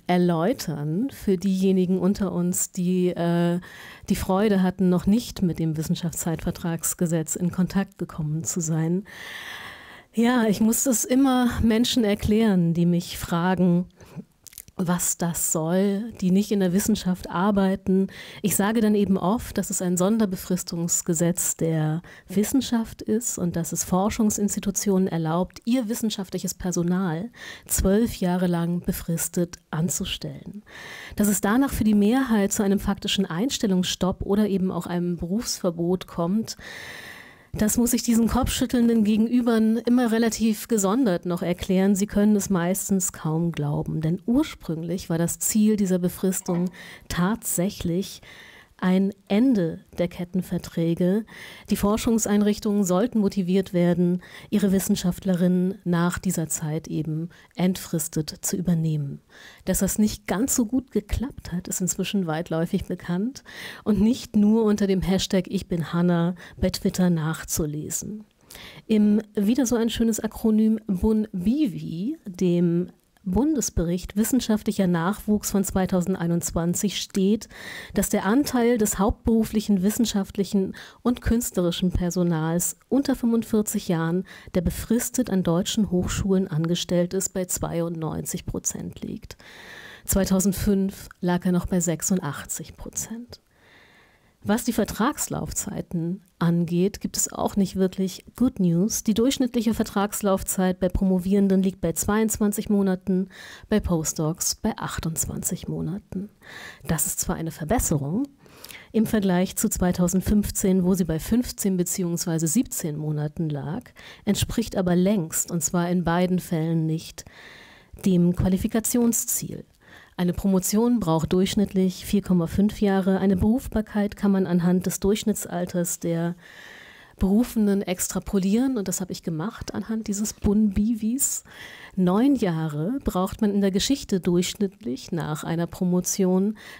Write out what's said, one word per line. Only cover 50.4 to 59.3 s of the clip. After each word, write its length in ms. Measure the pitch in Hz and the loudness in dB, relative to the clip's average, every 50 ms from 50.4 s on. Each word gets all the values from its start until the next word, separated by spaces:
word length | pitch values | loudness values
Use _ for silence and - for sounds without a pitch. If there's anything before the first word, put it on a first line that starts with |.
| 180 - 180 175 - - - 175 165 165 170 170 180 175 190 220 220 - - - - - - - - - | -2 -2 -4 -4 -4 -4 -2 0 0 0 2 2 2 2 2 0 -2 -4 -10 -18 -18 -18 -18 -18 -6 -4
Die 80 | 208 - | -2 0
Forschungseinrichtungen 1040 | - 202 214 220 - 247 226 220 - - 208 208 208 208 208 - - 214 202 208 202 | 2 2 2 2 2 2 2 2 2 2 2 2 4 2 0 0 -2 0 0 2 2
sollten 360 | 175 180 180 226 247 - 226 | 2 2 2 2 2 2 0
motiviert 520 | 196 196 - 202 180 175 185 196 190 - | 0 2 0 0 0 2 2 0 0 0
werden, 500 | - 175 175 175 175 170 180 175 180 180 - - - - - - | 2 2 4 4 4 4 4 2 2 0 -4 -8 -18 -20 -6 -4
ihre 240 | 220 208 208 196 190 | 0 2 2 4 2
Wissenschaftlerinnen 1000 | 190 - - 202 - - 175 175 - - 196 185 165 180 180 180 180 180 185 196 - - | 2 2 2 0 0 0 -2 -2 -2 -2 0 0 2 4 4 4 4 2 0 -2 -4 -2
nach 340 | 175 175 170 175 175 175 - | 0 0 2 2 0 0 -2
dieser 300 | - 190 170 180 160 160 | -2 -2 -2 -2 -2 -4
Zeit 400 | - - 160 151 151 165 160 - | -4 -4 -4 -4 -4 -4 -6 -4
eben 400 | 165 160 156 156 151 156 165 170 - - - _ _ | -4 -4 -4 -2 -4 -4 -6 -8 -10 -16 -20 _ _
entfristet 800 | - 175 185 185 - - - - 165 - - - 160 151 - - - | 0 0 0 0 -2 -4 -4 -4 -4 -4 -2 -4 -4 -4 -4 -8 -8
zu 160 | - - - 196 | -6 -4 -4 -2
übernehmen. 640 | 165 180 170 160 160 160 156 151 143 139 143 - - _ | 0 0 2 2 2 0 0 -2 -2 -4 -8 -12 -16 _